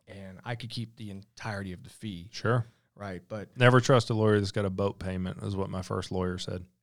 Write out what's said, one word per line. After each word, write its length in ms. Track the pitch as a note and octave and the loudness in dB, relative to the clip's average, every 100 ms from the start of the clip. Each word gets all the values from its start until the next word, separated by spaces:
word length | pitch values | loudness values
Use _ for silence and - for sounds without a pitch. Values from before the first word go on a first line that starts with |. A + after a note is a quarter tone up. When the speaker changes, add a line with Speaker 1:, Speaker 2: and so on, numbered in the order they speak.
| - | -20
Speaker 1:
and 320 | G2 F#2+ F#2 | -16 -16 -14
I 120 | A#2 A#2 | -8 -8
could 140 | A2+ | -8
keep 260 | - A2+ - | -8 -10 -10
the 140 | G#2 | -12
entirety 600 | G2 - - A2+ G2+ G2 | -12 -14 -12 -8 -6 -6
of 120 | F2+ | -10
the 60 | - | -14
fee. 380 | - A2 F2 F2 | -12 -10 -10 -12
Speaker 2:
Sure. 340 | - G#2 B2 A2+ _ _ - | -2 2 2 0 _ _ -14
Speaker 1:
Right, 260 | G2+ F2+ - | -12 -12 -10
but 280 | G#2+ F#2+ B2+ | -12 -8 6
Speaker 2:
Never 240 | B2 B2 | 8 8
trust 300 | A#2 B2+ - | 8 4 4
a 40 | |
lawyer 260 | A2 G#2+ G#2 | 2 4 4
that's 100 | G2 | 2
got 140 | G#2+ | -2
a 60 | G2+ | -2
boat 280 | F#2 G2+ - | 0 -2 -2
payment 420 | F#2 F#2 F#2 F#2+ | -6 -4 -6 -6
is 100 | G2+ | -6
what 160 | G2 G2 | -4 -4
my 120 | F#2+ | -6
first 280 | F#2 G2+ - | -4 -6 -4
lawyer 280 | F#2 F#2 F2+ | -2 -2 -4
said. 260 | - F#2 E2+ _ | -6 -8 -12 _